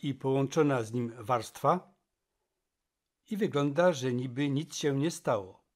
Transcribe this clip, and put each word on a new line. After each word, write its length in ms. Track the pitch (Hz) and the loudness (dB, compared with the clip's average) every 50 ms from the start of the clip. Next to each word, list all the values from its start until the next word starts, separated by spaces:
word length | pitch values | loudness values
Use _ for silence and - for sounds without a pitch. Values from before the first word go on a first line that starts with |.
| - | -6
i 100 | 147 131 | -6 -6
połączona 720 | - - 135 135 139 139 135 - 165 156 147 139 127 113 | -2 0 0 2 2 2 2 2 2 2 4 2 0 -2
z 100 | 107 113 | -2 -4
nim 200 | 123 120 117 117 123 | -4 -4 -4 -6 -6
warstwa 800 | 107 104 127 120 110 - - - - 139 165 180 - - _ _ _ _ _ _ _ _ _ _ _ _ _ _ _ _ _ _ _ _ _ _ _ _ _ _ _ - | -4 0 0 0 -2 -4 -8 -2 2 2 2 2 0 -8 _ _ _ _ _ _ _ _ _ _ _ _ _ _ _ _ _ _ _ _ _ _ _ _ _ _ _ -8
i 80 | 220 190 | -4 -2
wygląda, 560 | 220 165 117 143 143 147 143 156 175 180 170 | -2 0 0 0 0 2 2 4 4 4 4
że 200 | 135 123 131 123 | 2 0 -2 -2
niby 360 | 123 123 127 120 127 147 143 | -2 -2 -4 -4 -2 0 0
nic 260 | 139 139 160 - - | 0 -2 -2 -4 -6
się 220 | - - 151 139 139 | -2 0 0 2 2
nie 140 | 143 170 | 0 0
stało. 540 | 170 - - - 127 107 98 92 95 - _ _ _ | -2 -4 -2 -2 0 0 -2 -6 -14 -20 _ _ _